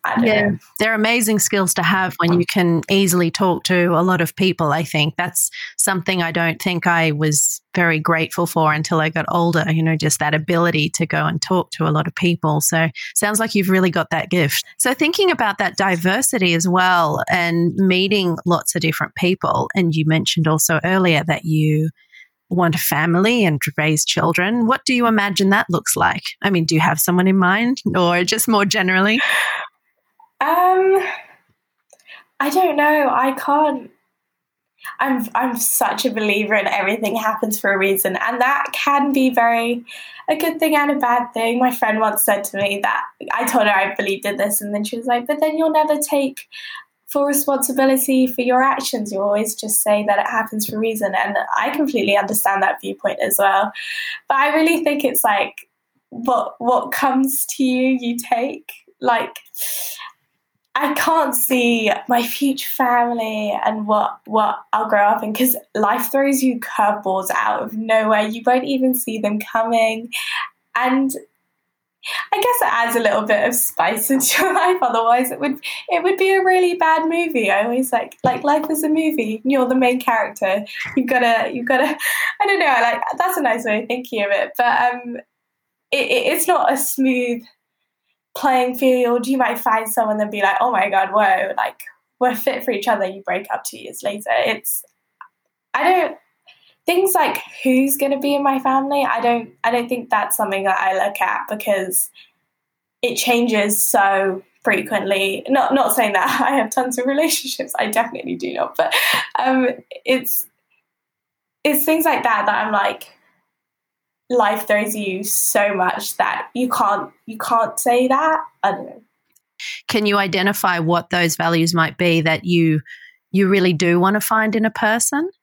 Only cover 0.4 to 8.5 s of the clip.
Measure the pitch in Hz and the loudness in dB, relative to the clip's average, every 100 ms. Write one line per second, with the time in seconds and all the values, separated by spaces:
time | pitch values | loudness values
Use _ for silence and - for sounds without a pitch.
0.4 | 208 180 _ - 220 220 214 240 214 214 | 0 -2 _ -4 -2 0 2 2 2 0
1.4 | - 202 190 - 165 190 185 - 170 175 | 0 0 0 0 0 2 0 0 0 2
2.4 | 170 202 175 165 - 196 196 175 170 - | 2 0 2 0 2 2 2 2 0 0
3.4 | 190 170 - 180 175 165 185 175 170 - | 0 0 0 0 2 2 2 0 -2 0
4.4 | 190 170 156 147 170 156 151 - 175 - | -2 0 0 0 -2 0 0 -2 -4 -4
5.4 | - - - - - 190 160 185 165 170 | -6 -6 -16 -4 -2 0 0 0 0 0
6.4 | 170 160 190 175 175 170 165 147 156 147 | -2 -2 -2 -2 2 2 2 0 0 0
7.4 | - - _ - 170 156 156 165 160 - | 0 -4 _ 0 2 2 0 0 -2 -2
8.4 | 175 | -2